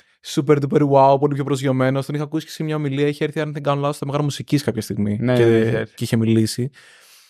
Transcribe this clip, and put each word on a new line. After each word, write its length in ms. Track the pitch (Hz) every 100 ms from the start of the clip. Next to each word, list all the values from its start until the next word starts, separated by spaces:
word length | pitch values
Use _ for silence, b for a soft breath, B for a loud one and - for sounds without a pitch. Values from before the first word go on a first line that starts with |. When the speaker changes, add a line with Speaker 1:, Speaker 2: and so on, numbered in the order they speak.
| B B -
Speaker 1:
super 320 | - 143 143
duper 280 | 135 151 143
wow, 300 | 139 135 139
πολύ 140 | 147
πιο 100 | 139
προσγειωμένος. 640 | 139 135 135 131 127 139 135
Τον 100 | 147
είχα 80 |
ακούσει 220 | 147 156 -
και 60 |
σε 120 | -
μια 120 | 156 151
ομιλία, 320 | 147 135 147
είχε 160 | 147
έρθει, 160 | 151 156
αν 140 | 151
δεν 100 | 151
κάνω 160 | 143 143
λάθος, 140 | 143 151
στο 100 | 143
Μέγαρο 180 | 143
Μουσικής 400 | 147 - - 143
κάποια 180 | - 110
στιγμή 360 | - 98 104 104
Speaker 2:
Ναι, 160 | 120 123
Speaker 1:
και, 80 | 117
Speaker 2:
ναι, 120 | 113
είχε 200 | 113 110
έρθει. 180 | 110 -
Speaker 1:
και 80 |
είχε 120 | 120 117
μιλήσει. 540 | 113 113 110 - 127 b b b b b b